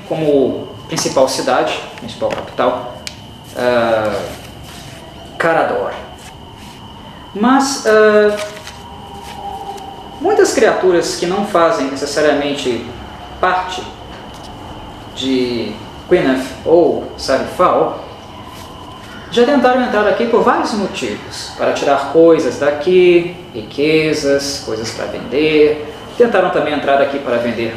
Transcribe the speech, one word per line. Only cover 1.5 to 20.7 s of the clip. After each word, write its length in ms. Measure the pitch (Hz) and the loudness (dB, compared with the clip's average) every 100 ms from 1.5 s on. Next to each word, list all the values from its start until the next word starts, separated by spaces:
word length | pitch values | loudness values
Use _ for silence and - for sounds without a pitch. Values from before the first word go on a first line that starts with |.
| 135 160 117 - - | 0 0 -4 -8 -12
principal 300 | 110 - - | -12 -6 -4
capital, 640 | 110 - - 123 120 - - - - - - - 123 | -4 -6 -2 0 -2 -6 -12 -14 -14 -20 -20 -12 -2
ah, 560 | 123 123 117 110 107 98 85 - - - - - - - - - - - | 2 2 2 2 0 -4 -6 -10 -16 -18 -18 -16 -16 -18 -18 -18 -14 -2
Karador. 540 | 165 160 135 - - - - - - - - - - - - - - - - | 0 2 0 -2 -4 -8 -14 -16 -18 -18 -18 -18 -18 -18 -18 -18 -18 -18 -10
Mas, 500 | 196 240 277 269 - 220 | 0 4 4 2 0 4
ah, 500 | 214 214 208 208 208 - - - - - - - - - - - - - - - - - - | 6 8 6 4 2 -6 -10 -16 -16 -16 -16 -16 -14 -14 -12 -10 -10 -10 -12 -12 -14 -14 -4
muitas 320 | 330 440 359 | 0 4 4
criaturas 640 | 277 214 - 185 170 - - | 4 4 4 4 2 2 -2
que 100 | 175 | -2
não 200 | 202 202 | 0 0
fazem 400 | 175 165 139 135 | 2 4 2 -2
necessariamente 1000 | - 147 160 151 139 143 139 127 113 - - - - - - | -4 -4 0 2 2 0 -2 -2 -2 -4 -12 -14 -14 -14 -2
parte 420 | 180 185 - - 214 - - - - - - - - - - - - | 0 0 -2 -8 -10 -14 -16 -16 -16 -16 -16 -16 -14 -14 -14 -16 -14
de 580 | - 131 131 123 120 104 104 - - - | -6 0 0 0 -2 -4 -8 -14 -8 2
Gwyneth 360 | 180 135 131 - - | 2 4 2 -2 -4
ou 400 | - 170 147 - - - | 4 6 6 2 -4 -6
Sarifal 880 | - 160 170 - 175 156 160 - - - - - - - - - - - - - - | 0 0 0 2 4 4 2 -2 -12 -16 -18 -18 -16 -16 -16 -16 -16 -16 -16 -16 -4
já 140 | 233 | 2
tentaram 380 | 262 277 254 254 | 4 4 4 2
entrar 240 | 233 208 208 | 2 2 2
aqui 180 | 196 233 | 2 2
por 160 | 214 | 4
vários 300 | 226 320 - | 4 2 0